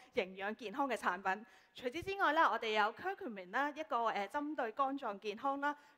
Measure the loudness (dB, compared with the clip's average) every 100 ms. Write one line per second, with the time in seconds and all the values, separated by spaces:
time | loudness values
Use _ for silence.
0 | -6 -4 -4 -4 -6 -6 -8 -2 -2 0
1 | 0 0 0 -2 -4 -20 _ -8 -6 -6
2 | -6 2 4 6 6 4 2 4 2 2
3 | -6 -4 -6 -8 -4 0 0 -2 -2 0
4 | 2 0 -2 -2 -2 -2 -2 0 0 0
5 | -4 -4 -6 -2 -2 0 0 -2 -8